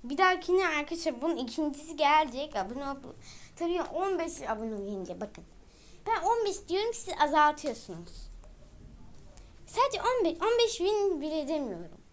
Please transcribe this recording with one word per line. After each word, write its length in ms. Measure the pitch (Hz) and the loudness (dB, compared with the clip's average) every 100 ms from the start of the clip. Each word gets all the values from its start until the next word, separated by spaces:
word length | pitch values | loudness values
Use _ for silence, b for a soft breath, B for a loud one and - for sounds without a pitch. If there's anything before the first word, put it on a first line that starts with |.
Bir 140 | 240 285 | -6 4
dahakine 500 | 370 370 - 359 370 | 4 4 4 4 4
arkadaşlar 540 | 302 294 330 320 247 | 0 -2 -2 -2 0
bunun 140 | 302 330 | -2 0
ikincisi 600 | 247 - 302 277 - 294 | -2 -2 -2 -2 -8 0
gelecek. 600 | 285 311 311 240 302 208 | 4 6 4 -4 -4 -4
Abone 340 | 190 247 277 | -4 -4 -6
ol. 60 | 277 - - B B B - | -8 -10 -16 B B B -4
Tabii 260 | 339 349 | -2 0
on 360 | - 320 392 359 | -2 -2 0 0
beş 240 | 330 - | -2 -4
abone 340 | 262 214 226 214 | -4 -4 -4 -6
gelince 440 | 196 196 175 180 | -6 -6 -6 -8
bakın. 240 | 208 - - - B B B B - | -10 -10 -18 -20 B B B B -2
Ben 160 | 453 | 2
on 220 | 392 466 | 4 2
beş 240 | 415 - - | 2 -2 -2
diyorum, 260 | 370 440 | 0 0
siz 200 | 453 - 277 | -2 -6 2
azaltıyorsunuz. 1080 | 294 302 302 294 294 - - 170 170 - - - - - - - - - - - - B B B - | 4 6 6 4 -4 -6 -10 -12 -12 -14 -14 -16 -18 -20 -20 -20 -18 -18 -16 -16 -16 B B B -6
Sadece 360 | - 523 - | 2 2 4
on 220 | 440 508 | 2 4
beş, 180 | 339 339 | 2 2
on 160 | 427 480 | 2 6
beş 220 | 466 - | 4 4
bin 400 | 359 415 403 330 | 2 4 2 2
bile 280 | 302 311 277 | 0 -2 0
demiyorum. 520 | 302 254 170 170 - - | -2 -2 -6 -10 -14 -20